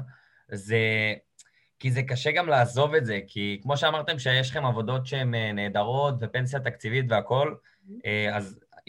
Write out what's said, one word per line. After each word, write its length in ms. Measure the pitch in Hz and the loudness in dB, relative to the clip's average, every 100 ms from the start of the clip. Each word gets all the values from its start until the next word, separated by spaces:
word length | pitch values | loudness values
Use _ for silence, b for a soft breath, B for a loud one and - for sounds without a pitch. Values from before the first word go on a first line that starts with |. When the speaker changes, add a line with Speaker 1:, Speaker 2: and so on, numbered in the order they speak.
| 131 b b b b | -4 b b b b
Speaker 1:
זה... 260 | 104 98 113 110 110 107 104 _ _ - _ _ _ | -10 0 2 4 2 0 -2 _ _ -20 _ _ _
כי 120 | 131 | 0
זה 120 | 127 | 0
קשה 300 | 127 123 151 | 0 -2 0
גם 160 | 165 170 | 2 4
לעזוב 460 | 135 117 117 147 | 4 4 2 4
את 120 | 156 117 | 4 2
זה, 140 | 101 98 | -2 -6
כי 340 | 104 101 101 | -4 -4 -4
כמו 140 | 127 143 | -2 0
שאמרתם 420 | 160 156 151 156 | 0 0 -2 -2
שיש 320 | 131 127 131 | 2 2 2
לכם 140 | 156 | 0
עבודות 420 | 131 113 110 131 127 | 0 0 -2 -2 -2
שהן, 280 | 135 127 | -2 -2
אה, 180 | 117 107 | 0 -2
נהדרות 640 | 104 101 104 107 131 143 120 | -2 -2 0 0 2 0 0
ופנסיה 400 | 110 127 127 139 | -2 -2 -2 -2
תקציבית 460 | 135 - 107 127 123 | -4 -6 -2 -2 2
והכל, 460 | 107 - 127 151 - b b | 0 2 0 0 -4 b b
Speaker 2:
Mm-hmm. 220 | b - 104 | b -10 -2
Speaker 1:
אה, 300 | 104 104 104 | 0 0 -2
אז 240 | 98 110 _ - | -4 -12 _ -10